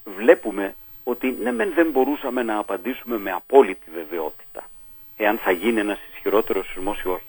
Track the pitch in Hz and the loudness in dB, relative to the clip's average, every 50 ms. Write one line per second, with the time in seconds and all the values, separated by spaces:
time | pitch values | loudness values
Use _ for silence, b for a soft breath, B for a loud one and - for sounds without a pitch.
0 | - 107 95 95 110 135 185 - - 113 98 101 98 - - - - - - - | -20 -16 -10 0 6 6 6 6 4 -4 -4 -4 -4 -4 -6 -10 -20 -20 -20 -10
1 | - 123 120 - - 131 123 - 214 247 247 226 214 196 151 165 165 165 135 131 | -6 -6 -4 -2 -2 -4 -2 -2 -4 -4 -2 -2 -2 0 2 2 2 4 4 2
2 | 131 139 - - - 131 123 127 117 110 107 107 104 - 98 92 85 120 131 - | 2 2 0 -4 -4 -4 -2 -2 -2 -2 -2 -2 -4 -4 -6 -6 -4 -6 -8 -8
3 | - 120 120 107 98 98 90 87 - - 127 139 127 95 92 - - 80 80 85 | -6 -6 -6 -4 -4 -6 -6 -8 2 6 6 6 6 6 -2 -10 -12 -14 -14 -12
4 | 80 76 85 82 78 76 - - - - - - - - - - - - - - | -12 -8 -8 -8 -8 -8 -10 -14 -20 -20 -20 -20 -20 -20 -20 -20 -20 -20 -20 -20
5 | - - - - 107 104 110 113 - 98 92 85 95 117 117 107 104 104 98 - | -20 -14 -6 0 0 0 0 2 0 0 0 0 2 0 0 0 0 -2 -4 -6
6 | - - - - - 101 92 107 - - - 95 92 - - 95 95 98 104 101 | -8 -18 -12 -6 -2 2 2 2 2 2 -2 -4 -4 -6 -8 -6 -4 -4 -4 -4
7 | - 92 92 85 - | -4 -4 -4 -6 -6